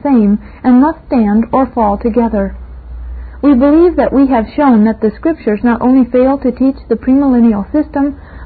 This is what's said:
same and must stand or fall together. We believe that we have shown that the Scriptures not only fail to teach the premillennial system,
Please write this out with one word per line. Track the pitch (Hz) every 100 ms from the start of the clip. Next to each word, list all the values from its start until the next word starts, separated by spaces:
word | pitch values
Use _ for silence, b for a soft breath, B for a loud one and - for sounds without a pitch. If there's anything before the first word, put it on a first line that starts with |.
same | 285 254 208 208 B B
and | 254 247
must | 294 320 -
stand | 277 214 208 226
or | 254 262
fall | 247 214 202
together. | 240 220 233 214 196 - - - - B B B B B
We | 285 254
believe | 277 311 349 311
that | 240
we | 254 269
have | 254 220 -
shown | 285 226
that | 214 214
the | 220 208
Scriptures | 320 320 - 208
not | 240 233
only | 240 262 240
fail | 247 254 277
to | 269
teach | 240 262 269 -
the | 226
premillennial | 247 269 285 247 233 202 196
system, | 302 294 277 285 277 B B